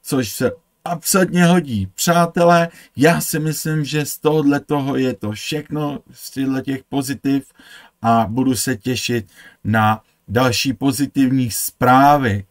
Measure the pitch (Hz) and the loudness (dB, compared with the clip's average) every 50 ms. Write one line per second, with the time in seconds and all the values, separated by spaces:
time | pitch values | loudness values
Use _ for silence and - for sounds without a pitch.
0 | _ - 147 135 123 101 - - 131 120 - - _ _ _ _ _ - 175 160 | _ -2 -2 -2 -2 -4 -4 -2 -2 -4 -4 -4 _ _ _ _ _ -8 -8 -6
1 | - - - 190 185 170 165 180 180 170 175 180 156 139 120 104 95 95 _ - | -4 -2 0 2 0 2 2 4 4 4 4 2 0 -2 -4 -4 -4 -6 _ -4
2 | - 170 170 175 170 170 - 175 170 170 175 170 170 170 - - - - _ - | -2 0 2 2 2 0 2 2 4 4 6 4 2 0 -6 -16 -20 -18 _ 2
3 | 135 160 170 151 151 - - 156 151 156 151 - - 160 156 156 151 127 143 151 | 4 4 4 2 -2 -4 -4 -4 -2 -4 -4 -4 -4 -4 -2 -2 -4 -2 -4 -4
4 | 147 139 - - - 156 151 156 147 143 143 143 143 _ 151 147 135 135 139 131 | -4 -4 -8 -4 -2 0 0 2 2 2 0 0 -2 _ -4 -2 -2 -2 -2 -2
5 | 131 127 120 - - 104 107 104 - - - 113 110 - - 151 151 147 143 - | -2 -2 -4 -4 -8 -8 -8 -8 -8 -8 -8 -8 -8 -8 -8 -6 -6 -6 -8 -10
6 | _ _ 123 - - - - 131 135 135 135 131 131 - 135 131 - _ - 139 | _ _ -20 -18 -18 -14 -8 -4 -4 -2 -4 -4 -4 -6 -8 -8 -8 _ -6 -4
7 | 139 131 135 113 _ 139 139 139 135 _ _ _ - - - - - - _ _ | -4 -4 -8 -4 _ -2 -2 -2 -2 _ _ _ -20 -20 -20 -20 -20 -20 _ _
8 | - 117 117 113 113 95 110 123 131 135 127 - - 131 131 - _ 127 127 110 | 0 2 2 2 2 0 -2 -2 0 0 0 -2 -2 -4 -6 -4 _ -4 -4 -4
9 | - - 127 117 101 _ _ - - - _ _ _ 104 107 110 110 107 107 107 | -4 -4 -4 -4 -4 _ _ -20 -20 -20 _ _ _ -2 0 2 2 2 0 0
10 | _ _ _ _ _ - 98 120 131 127 117 - - 139 123 - 131 139 135 - | _ _ _ _ _ -4 0 2 2 2 0 0 -2 -4 -4 -2 -2 -2 0 -2
11 | 143 135 _ 139 135 127 131 135 127 117 98 - - - _ _ 123 120 123 131 | -4 -4 _ 0 2 2 2 0 -2 -2 -4 -6 -8 -8 _ _ 4 4 6 6
12 | 139 143 147 147 135 117 101 101 98 _ | 6 6 6 4 2 0 -2 -2 -6 _